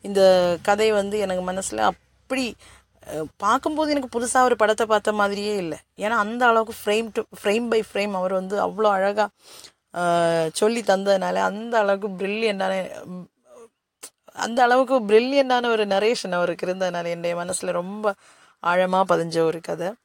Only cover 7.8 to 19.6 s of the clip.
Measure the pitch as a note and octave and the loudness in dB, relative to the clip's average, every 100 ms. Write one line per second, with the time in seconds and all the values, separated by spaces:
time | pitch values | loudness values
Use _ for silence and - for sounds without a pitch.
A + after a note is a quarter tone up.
7.8 | G#3+ G3+ G3+ F#3+ F#3 F#3+ F#3 G3+ F#3 F3+ | -2 -4 -4 -4 -2 -4 -2 -2 -2 2
8.8 | G#3+ G3 G3 G#3 G#3 _ - - - _ | 2 2 0 0 -2 _ -20 -20 -20 _
9.8 | _ E3+ F3 E3+ E3+ E3 D#3+ - G#3+ A#3 | _ -4 0 2 2 2 -2 0 0 0
10.8 | G3+ F#3+ G3 G3 F3+ F#3 F#3+ G3 A#3 A3+ | 0 0 2 0 0 -2 -2 -2 -2 0
11.8 | G3+ G3 G#3 F#3 G3 G#3+ A3+ G3 F#3+ F#3+ | 0 0 -4 -6 -6 -2 -2 -2 -2 -4
12.8 | F#3 - - F3+ F3 _ _ B3 A#3 _ | -6 -12 -14 -16 -16 _ _ -20 -20 _
13.8 | _ _ - _ - - A3 A#3 B3 B3 | _ _ -20 _ -20 -6 -2 2 4 4
14.8 | B3+ C4 G#3 G#3+ B3 C#4 C4 B3 A#3+ A3 | 4 2 4 2 4 2 2 2 2 0
15.8 | G#3 G3 G#3+ A#3+ G3 F3+ F3 E3+ F3 F#3 | 2 2 2 0 -2 -2 -2 -2 -4 -2
16.8 | F#3 F3 E3+ E3+ E3+ E3+ F3 F#3 F#3 F3 | -4 -4 -6 -4 -4 -4 -6 -6 -4 -4
17.8 | F3+ G#3 G#3+ G3 _ _ _ _ E3+ F3+ | -6 -4 -4 -4 _ _ _ _ -2 0
18.8 | F#3 F#3 F#3+ E3+ E3 E3 E3 E3 | 2 2 2 2 0 0 0 -2